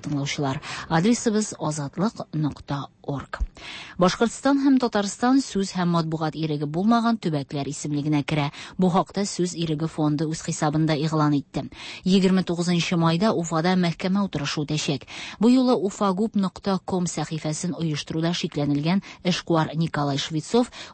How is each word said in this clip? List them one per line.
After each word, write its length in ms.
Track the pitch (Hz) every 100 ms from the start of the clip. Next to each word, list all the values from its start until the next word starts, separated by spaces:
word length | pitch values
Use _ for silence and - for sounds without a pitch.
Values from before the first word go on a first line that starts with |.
| 147
тыңлаучылар. 560 | 143 143 - 139 156 - - -
Адресыбыз 680 | 160 202 240 233 214 220 -
азатлык 680 | 160 151 139 - 214 - -
нокта 540 | 151 147 - - 143 135 _
орг. 380 | - 139 - - - - - - - -
Башкортстан 640 | 180 - 233 - 269 277
һәм 160 | 277 262
Татарстан 600 | 240 208 202 - 247 269
сүз 320 | - 196 196
һәм 160 | 185 175 170
матбугат 400 | 160 160 160 151
иреге 300 | 156 147 147
булмаган 480 | 160 208 233 226 226
төбәкләр 500 | 180 147 139 143 135
исемлегенә 540 | 147 151 147 147 151
керә. 280 | 139 151 147 - - -
Бу 100 | 185
хакта 320 | 180 160 - 208
Сүз 300 | - 180 165
иреге 300 | 165 151 160
фонды 400 | - 151 151 156
үз 140 | 160 -
хисабында 480 | 160 156 156 156 151
игълан 380 | 156 156 151
итте. 320 | 147 - - - - - -
Егерме 400 | 185 190 185 190
тугызынчы 520 | 180 175 175 170 - 175
майда 360 | 165 165 220
Уфада 400 | 165 165 165 175
мәхкәмә 480 | 185 175 - 185 196
утырышы 380 | 196 147 143 -
үтәчәк. 460 | 143 151 - 135 - - - -
Бу 100 | 226
юлы 240 | 262 254
уфагуп 640 | 208 190 - 202 185 220 208
нокта 440 | 190 - - 190 -
ком 240 | 190 175
сәхифәсен 640 | - 151 156 156 151 180 139
оештыруда 560 | 165 147 - 160 165
шикләнелгән 680 | 175 180 151 143 143 156 190 - -
эшкуар 500 | 180 175 - 165 156 156
Николай 420 | 160 151 143 139
Швецов 540 | - 156 - 233 247 - -